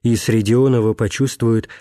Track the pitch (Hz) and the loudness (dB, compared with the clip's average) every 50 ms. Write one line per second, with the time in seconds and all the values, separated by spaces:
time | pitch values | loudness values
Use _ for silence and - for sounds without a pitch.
0 | - 120 117 107 - - 113 113 104 104 117 123 131 135 127 117 107 110 107 - | -2 -2 -2 0 0 0 0 0 2 2 2 2 2 2 2 2 0 0 -2 -2
1 | 113 98 - - 135 131 - - 120 117 113 110 - - - - | -4 -4 -2 -4 -4 -4 -4 -2 -2 0 0 -2 -2 -6 -16 -14